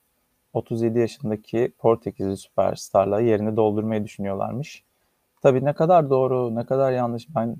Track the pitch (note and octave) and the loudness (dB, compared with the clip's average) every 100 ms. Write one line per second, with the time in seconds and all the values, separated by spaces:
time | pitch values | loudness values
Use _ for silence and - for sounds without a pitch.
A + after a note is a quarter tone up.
0 | _ _ _ _ _ - - A#2 A#2 A#2 | _ _ _ _ _ -8 -4 -2 -2 0
1 | A2+ - G#2+ G#2+ - A2+ B2 - B2 A#2 | -2 -4 -6 -6 -4 -2 -2 0 0 2
2 | - - G2 F#2+ - - F#2+ - - G2+ | -2 -6 -6 -6 -6 -2 -2 -2 0 2
3 | G2 G2+ A#2+ G#2+ G#2+ A2 G#2+ G#2 G#2+ A2 | 2 2 2 2 0 0 2 0 -2 -4
4 | G#2 - G2+ G2 G#2+ A2 D3+ - _ _ | -6 -8 -6 -6 -6 -8 -10 -16 _ _
5 | _ _ _ _ C#3 B2+ C#3 D3 D#3+ F3+ | _ _ _ _ 2 2 0 0 4 4
6 | C#3+ C3+ C3 B2+ B2 A2+ A#2+ C3+ C3+ B2+ | 4 2 2 0 -2 -4 -2 0 0 0
7 | A#2+ A#2 - D#3+ A#2 | -2 -4 -6 -4 -4